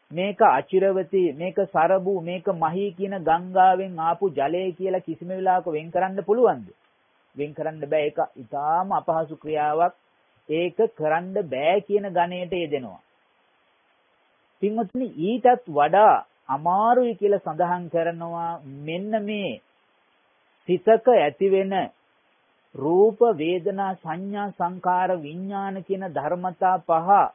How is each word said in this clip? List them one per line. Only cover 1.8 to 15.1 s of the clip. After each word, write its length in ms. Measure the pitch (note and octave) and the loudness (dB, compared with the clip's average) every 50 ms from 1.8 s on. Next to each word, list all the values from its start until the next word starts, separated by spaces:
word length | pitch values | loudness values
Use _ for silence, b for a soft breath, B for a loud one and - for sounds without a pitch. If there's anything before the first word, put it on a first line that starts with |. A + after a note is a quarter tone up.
| D#3+ F3 F#3+ F#3+ F3+ G3 G3 F3+ | 2 4 4 2 2 0 -4 -4
මේක 260 | E3 E3+ F3+ F#3 E3+ G3+ | -4 -6 -8 -6 -4 -4
මහී 460 | F#3 E3 E3 D#3 E3+ F#3+ G3+ G3+ E3+ | -2 -2 -2 -2 -2 -2 -4 -4 -6
කියන 200 | F3+ G3 F#3+ G3 F#3+ | -6 -8 -6 -6 -4
ගංගාවෙන් 800 | D#3 D#3+ D#3 F3 F3+ F#3 F#3 F#3 F#3 F#3+ F#3 F#3 F#3+ F#3 F3+ D#3+ | 0 0 0 0 0 0 4 6 6 6 6 4 0 -6 -6 -4
ආපු 320 | D#3+ E3 E3+ - G3 F#3+ | -2 -2 -2 0 -2 -2
ජලය 420 | C#3+ - - D3+ E3 F3+ F#3+ F#3 E3 | -2 0 -2 -2 -2 -2 -4 -4 -6
කියලා 280 | - F#3 F#3 F#3 F#3 | -6 -4 -4 -4 -4
කිසිම 280 | - E3 D#3+ - E3+ F3 | -4 -6 -10 -10 -8 -10
වෙලාවක 380 | F#3 F#3+ F#3+ F#3 F#3 F#3 F3 | -8 -4 0 0 0 0 0
වෙන් 240 | F3 D#3 D3+ D#3+ E3+ | -2 -6 -6 -6 -4
කරන්න 320 | D#3+ F3+ F#3 F#3+ F#3+ G3+ E3+ | -2 -2 -2 -2 -4 -4 -2
පුළුවන්ද? 460 | G3 G#3+ B3 A#3+ G3+ D#3 B2 G2+ F2+ - _ _ _ _ _ _ _ _ _ _ _ - | 0 2 4 4 2 2 0 -6 -16 -20 _ _ _ _ _ _ _ _ _ _ _ -10
වෙන් 180 | C3 D3 D3+ D3 | -10 -10 -8 -8
කරන්න 260 | D#3+ D3+ D#3+ D#3+ D#3 D3+ | -8 -8 -8 -6 -8 -4
බෑ. 220 | C#3+ D#3 D#3 D3 | -2 0 0 0
ඒක 140 | D3+ D3 E3 D#3 - - | 0 -2 -4 -6 -6 -6
ඉතාම 600 | - B2 - C#3+ C#3 D3 D3+ E3 F3 F#3 G3 F#3 | -16 -16 -10 -8 -4 -2 0 0 0 0 0 -2
අපහසු 440 | D3 - - D#3+ D#3+ E3 D3 D#3 | -2 0 0 -2 -2 -2 -4 -8
ක්‍රියාවක්. 580 | D3 - D3+ D#3 D3+ D3+ D3+ D3+ D#3+ F3 F3+ - _ _ _ _ _ _ _ _ _ _ - | -12 -8 -4 -2 -2 0 0 2 2 0 0 0 _ _ _ _ _ _ _ _ _ _ -4
ඒක 300 | D3+ E3 F3 F3 - - A3+ A3 | -2 -2 -2 -2 0 0 -2 0
කරන්න 440 | - - D#3 D3+ D#3 E3+ F3+ F#3 G3 G#3 F#3+ | -2 -2 -2 0 0 0 -2 -4 -4 -4 -4
බෑ 360 | C#3+ B2+ C3 C#3+ E3 F#3 G#3 | -4 -4 -2 0 2 2 2
කියන 280 | G3 - G3+ G#3 G3+ G3 | 0 0 -2 -2 -2 0
ගණයට 440 | E3+ F3 E3+ F3+ F3+ F3+ F3+ E3 F#3 | 0 0 0 0 -2 -6 -6 -6 -4
යෙදෙනවා. 480 | F3 E3+ D3 D3 C#3 B2 G#2 F2 - _ _ _ _ _ _ _ _ _ _ _ _ _ _ _ _ _ _ _ _ _ _ _ _ _ _ _ _ _ _ _ - G3 | -4 -4 -2 -4 -4 -6 -6 -16 -18 _ _ _ _ _ _ _ _ _ _ _ _ _ _ _ _ _ _ _ _ _ _ _ _ _ _ _ _ _ _ _ -4 -4
පින්වත්නි, 440 | G#3 G#3+ A3+ A3+ F#3 - B3+ B3+ | -2 -2 -2 -6 -4 -4 -6 -6
ඊටත් 640 | G3 | -6